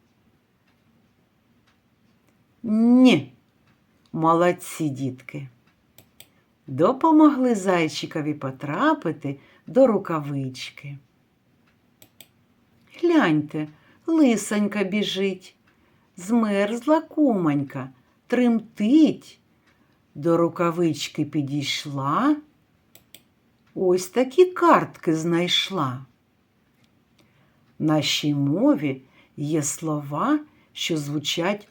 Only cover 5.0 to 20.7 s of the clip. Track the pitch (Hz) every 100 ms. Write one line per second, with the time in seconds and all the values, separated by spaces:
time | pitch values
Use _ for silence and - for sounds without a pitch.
5 | 135 120 - 147 135 _ _ _ _ -
6 | _ _ - _ _ _ - 131 175 262
7 | 330 311 311 254 254 220 185 180 160 -
8 | 160 165 151 147 135 131 143 160 285 302
9 | 175 151 - 139 _ _ - 160 262 202
10 | - 165 143 143 135 127 - - 143 143
11 | _ _ _ _ _ _ _ _ _ _
12 | - _ - _ _ _ _ _ _ -
13 | 339 330 196 151 147 156 151 - _ _
14 | - 330 277 220 - 208 208 208 185 208
15 | 196 190 196 180 - _ _ _ _ _
16 | _ - 180 233 214 196 208 240 247 311
17 | 320 - 294 208 165 143 135 139 131 -
18 | _ _ _ 247 247 226 220 - 214 302
19 | 285 131 - - _ _ _ _ _ _
20 | _ - 160 170 170 165 170